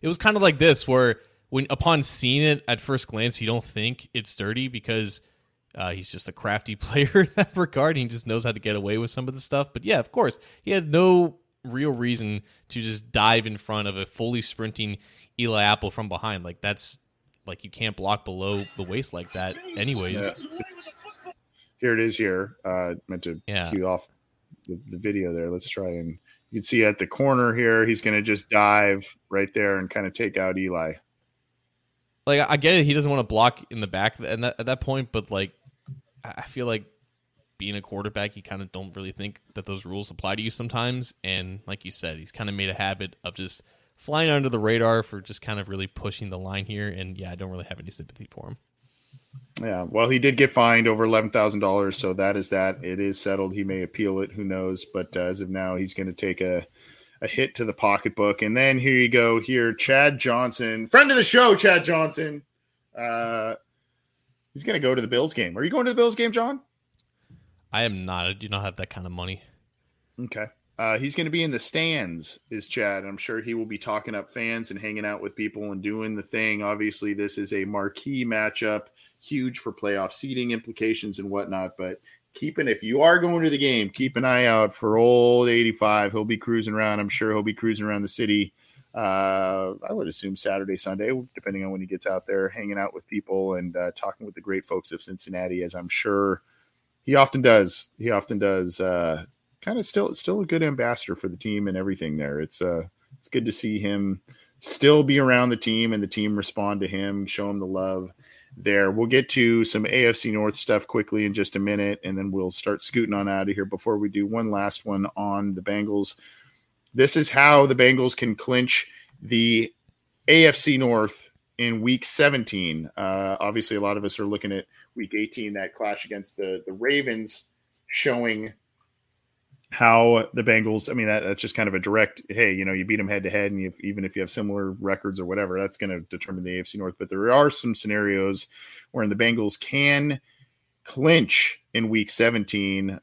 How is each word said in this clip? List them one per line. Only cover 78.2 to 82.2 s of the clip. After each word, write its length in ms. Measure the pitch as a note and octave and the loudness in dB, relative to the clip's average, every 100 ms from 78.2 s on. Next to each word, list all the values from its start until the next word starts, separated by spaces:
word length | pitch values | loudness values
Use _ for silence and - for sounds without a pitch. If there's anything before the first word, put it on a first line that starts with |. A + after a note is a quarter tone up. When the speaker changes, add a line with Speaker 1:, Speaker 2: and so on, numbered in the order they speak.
Speaker 2:
matchup, 640 | A#2+ A2 G#2+ - A2 G#2 - _ _ _ | -2 -2 -2 -2 -2 -4 -6 _ _ _
huge 380 | - C3+ B2+ B2 | -6 -4 -4 -6
for 140 | A#2 | -10
playoff 400 | - G2+ G2 F#2+ | -6 -2 -2 -4
seeding 400 | - C#3 B2+ A#2+ | -6 -6 -4 -2
implications 640 | A2+ A#2 A2 A2+ A2+ G#2+ F#2+ | -4 -6 -4 -2 -2 -4 -8
and 100 | G2 | -6
whatnot. 480 | G2 F2+ F#2+ F#2 - | -6 -4 -6 -6 -6
But 240 | F#2 F#2+ _ _ | -8 -8 _ _